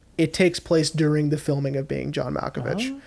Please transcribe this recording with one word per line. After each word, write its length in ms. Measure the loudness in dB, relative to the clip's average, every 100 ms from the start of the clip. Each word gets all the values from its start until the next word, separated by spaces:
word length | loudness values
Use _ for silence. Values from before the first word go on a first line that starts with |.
| _ 0
It 160 | 0
takes 260 | 4 2 2
place 280 | 0 2 2
during 400 | 2 2 4 2
the 80 | 0
filming 400 | 0 0 0 -2
of 100 | -4
Being 260 | -4 -4
John 200 | -4 -4
Malkovich. 640 | -4 -4 -4 -4 -4 -4 -8